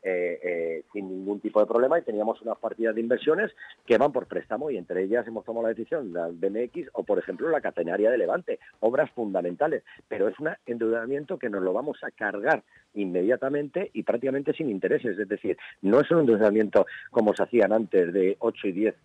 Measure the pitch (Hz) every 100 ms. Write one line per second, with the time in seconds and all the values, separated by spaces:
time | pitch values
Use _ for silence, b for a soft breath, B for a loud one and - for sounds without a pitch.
0 | 92 90 90 85 90 85 82 80 - 104
1 | 95 92 95 104 107 107 104 113 131 170
2 | 165 104 107 110 113 107 113 - 113 110
3 | 117 123 - 160 208 - B B - 117
4 | 139 127 - 87 - 110 151 117 82 90
5 | 95 117 110 113 98 113 113 110 110 160
6 | 117 87 85 85 95 104 120 170 143 -
7 | 92 95 - - 147 151 95 82 82 95
8 | 110 120 90 156 - - B _ 110 131
9 | 151 - 110 92 87 87 151 143 - B
10 | _ 107 104 - 151 156 - 120 113 117
11 | 117 139 151 180 120 101 92 95 147 -
12 | 151 - 107 101 117 143 - b b 104
13 | 95 90 92 123 135 147 147 175 196 -
14 | - 113 131 135 143 147 156 98 - 143
15 | 120 92 98 101 104 90 B B 95 117
16 | 147 170 139 110 107 104 107 104 95 B
17 | B - 107 98 92 120 98 110 107 98
18 | 87 92 92 98 117 - 104 90 107 -